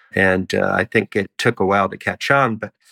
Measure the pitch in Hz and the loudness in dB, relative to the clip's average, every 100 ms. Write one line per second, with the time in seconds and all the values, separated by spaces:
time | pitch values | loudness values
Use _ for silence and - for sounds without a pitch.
0 | _ - 95 92 92 101 95 95 92 113 | _ 0 2 2 0 0 0 0 0 -2
1 | 101 107 95 - 123 113 95 101 98 98 | -2 -4 -6 -2 -2 0 0 2 0 -4
2 | - 95 - 139 131 107 104 - _ | -8 -6 0 2 2 -2 -10 -16 _